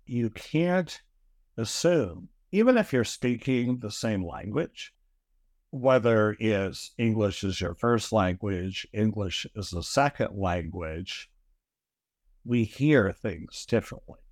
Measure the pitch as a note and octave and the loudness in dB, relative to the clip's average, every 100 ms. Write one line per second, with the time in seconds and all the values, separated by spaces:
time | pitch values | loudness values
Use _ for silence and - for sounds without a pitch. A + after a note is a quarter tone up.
0 | - A#2+ A2+ - - D#3 F3 F#3 E3 - | -8 -4 -2 -4 -4 0 2 0 -2 -8
1 | _ _ _ _ _ - A2+ - E3+ E3+ | _ _ _ _ _ -8 -6 0 2 2
2 | G2 F2 - _ _ G3 A#3+ B3 - B2+ | 0 -6 -18 _ _ 2 4 4 4 0
3 | A2+ - B2+ A#2+ - B2+ B2 B2+ G#2+ - | 0 -2 -2 -2 0 0 0 -2 -6 -6
4 | A#2 G2+ F2 - F2 A#2+ E3+ - - _ | -4 -2 -4 -8 -6 -4 -4 -8 -18 _
5 | _ _ _ _ _ _ _ C3+ C3 C3 | _ _ _ _ _ _ _ 0 4 4
6 | A#2 A2 G#2+ G#2 A2 G2+ F#2+ - - - | 6 6 4 2 2 2 0 -6 -10 0
7 | A2+ A2 G#2 - G2 F#2 F2+ E2+ A#2 A#2 | 2 2 0 0 -4 -2 -4 -2 2 2
8 | - A2 F#2 F2+ G2+ F#2 F#2+ F#2+ - G#2+ | 2 2 2 0 -4 -4 -4 -8 -8 -2
9 | A2 G#2+ F#2+ - - G#2+ F#2 F2 E2+ C3+ | 0 0 -4 -6 -8 -10 -8 -6 -2 0
10 | C#3+ - B2 G2+ F#2+ F2+ D#2+ E2+ D#2+ D#2+ | 0 0 -4 -2 -2 -2 -4 -8 -8 -8
11 | F#2 - - _ _ _ _ _ _ _ | -10 -12 -14 _ _ _ _ _ _ _
12 | _ _ _ _ A#2+ A#2+ G#2+ - D3 C#3 | _ _ _ _ -2 0 0 2 4 6
13 | F#2+ - A2 E2+ - - - A2+ - - | 4 0 -6 -8 -10 -16 -2 -2 -2 -10
14 | - - _ | -18 -20 _